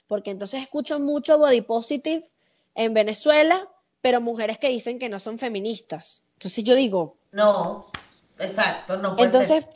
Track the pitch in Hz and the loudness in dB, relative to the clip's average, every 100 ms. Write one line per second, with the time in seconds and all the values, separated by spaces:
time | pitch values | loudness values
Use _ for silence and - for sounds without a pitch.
0 | - 208 208 196 196 269 269 294 269 294 | -8 -8 -6 -10 -10 -10 -8 -8 -6 -4
1 | 285 294 277 302 294 247 - 233 226 294 | -2 -2 2 4 6 4 2 -4 -4 -6
2 | 311 320 339 _ _ _ _ - 226 220 | -4 -4 -6 _ _ _ _ -4 0 2
3 | 214 214 302 302 311 370 392 _ _ _ | 2 0 2 4 4 2 -2 _ _ _
4 | 254 247 233 226 220 220 269 247 233 247 | 0 0 0 -4 -6 -2 -2 -2 -6 -8
5 | 247 196 220 226 254 208 208 220 - 160 | -8 -8 -10 -8 -8 -6 -6 -8 -12 -14
6 | - - _ _ 185 - 214 254 254 190 | -14 -18 _ _ -10 -4 2 4 4 0
7 | 147 - _ 196 214 196 - - - - | -4 -8 _ 2 4 4 0 -8 -14 -18
8 | - _ _ - 185 202 190 170 - 190 | -18 _ _ -10 -6 -2 -2 -2 -6 -6
9 | 196 190 240 254 254 311 - | -2 2 4 4 4 0 -2